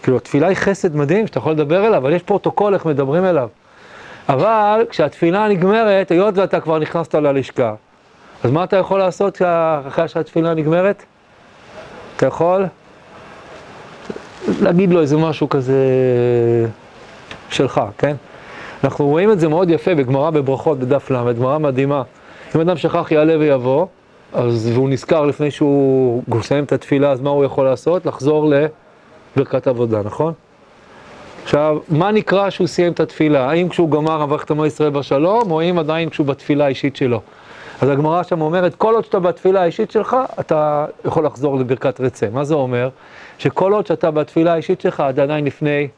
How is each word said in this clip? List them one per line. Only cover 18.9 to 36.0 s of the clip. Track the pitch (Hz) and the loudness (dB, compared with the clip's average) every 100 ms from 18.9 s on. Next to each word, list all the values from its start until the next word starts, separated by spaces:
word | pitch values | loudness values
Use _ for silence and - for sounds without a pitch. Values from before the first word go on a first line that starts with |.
| - | 0
רואים | 143 156 208 | 0 2 2
את | 202 | 2
זה | 160 | 2
מאוד | 156 185 | 2 2
יפה | 156 190 | 2 2
בגמרא | 165 127 139 156 | 0 0 0 0
בברכות | 151 135 127 160 139 | 0 0 -2 -2 -2
בדף | 127 139 - | 0 -2 0
ל', | 127 120 | -2 -2
גמרא | 120 127 151 | 0 0 0
מדהימה. | 151 127 139 143 120 - - - - | 0 0 0 -2 -6 -14 -20 -20 -4
אם | 156 | 0
אדם | 165 165 | 0 0
שכח | 160 170 156 | 0 -2 0
יעלה | 156 156 160 | 2 4 4
ויבוא, | 151 135 123 135 185 _ _ - - | 2 2 2 0 -2 _ _ -20 -8
אז, | - 120 117 113 | -2 0 0 0
והוא | 117 135 | 0 0
נזכר | 131 - 170 | -2 0 2
לפני | 147 135 147 | 2 0 -4
שהוא | - 147 143 135 131 127 120 123 | 0 2 4 4 2 2 0 -2
מסיים | 113 - 143 | -4 0 -2
את | 143 | 0
התפילה, | 135 - 143 143 | -4 0 2 2
אז | 131 | 0
מה | 143 | 0
הוא | 143 | 0
יכול | 135 - | 0 2
לעשות? | 135 123 156 180 | 0 0 0 -2
לחזור | 156 - 131 151 151 143 151 - - - - - - | -2 -2 0 2 2 2 0 -4 -20 -20 -20 -20 -6
לברכת | 135 131 131 139 | -4 -2 -2 0
עבודה, | 120 120 107 | 0 0 0
נכון? | 104 - 156 160 _ _ - - - - - - - - | -4 -4 -4 -4 _ _ -20 -20 -20 -20 -20 -20 -20 -18
עכשיו, | - 147 156 151 - | -2 0 2 0 0
מה | 151 190 | 0 2
נקרא | 214 - 196 196 | 0 2 0 0
שהוא | - 175 | -2 -2
סיים | - 175 | 0 0
את | 160 | 0
התפילה? | 151 - 156 143 127 | -4 0 2 2 2
האם | 165 175 | 0 0
כשהוא | - 165 | 0 2
גמר | 147 156 160 | 2 0 -2
"וברכת | 147 147 - | -2 -4 -2
עמו | 151 | -2
ישראל | 151 147 151 | -2 0 -2
בשלום", | 143 131 135 165 220 220 | -2 -2 0 2 2 0
או | 160 | 0
אם | 170 175 | 0 0
עדיין | 151 160 | -2 -2